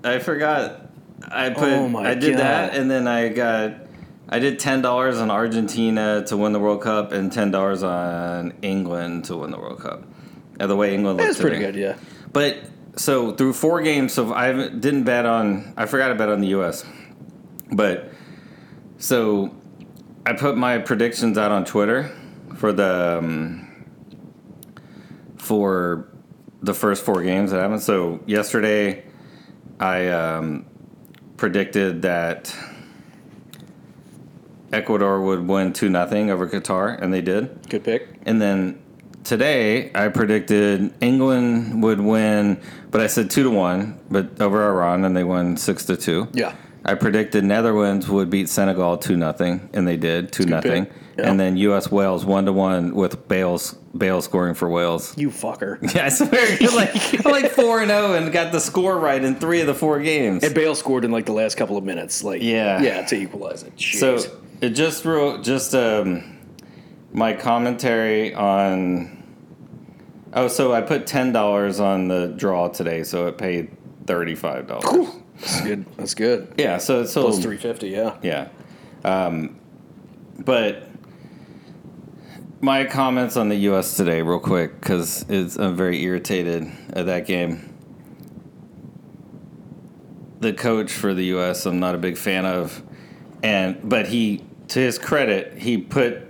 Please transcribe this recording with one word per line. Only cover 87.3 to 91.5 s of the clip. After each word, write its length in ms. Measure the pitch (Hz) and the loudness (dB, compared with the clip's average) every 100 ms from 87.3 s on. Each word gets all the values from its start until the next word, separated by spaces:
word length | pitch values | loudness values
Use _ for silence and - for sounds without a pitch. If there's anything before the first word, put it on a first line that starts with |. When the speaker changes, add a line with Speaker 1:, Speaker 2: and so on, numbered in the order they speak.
| 92 85 82 - - - - - - - - - - - - - - - - - - - - - - - - - - - - | -2 -2 -4 -10 -20 -20 -20 -20 -20 -20 -20 -20 -20 -20 -20 -20 -20 -20 -20 -20 -20 -20 -20 -20 -20 -20 -20 -20 -20 -20 -6
Speaker 1:
The 140 | 110 | -4
coach 380 | 101 123 113 110 | -2 0 0 -2
for 220 | - 101 | -4 -2
the 120 | 92 92 | -2 -2
U 140 | 90 | -2
S, 260 | 90 | -2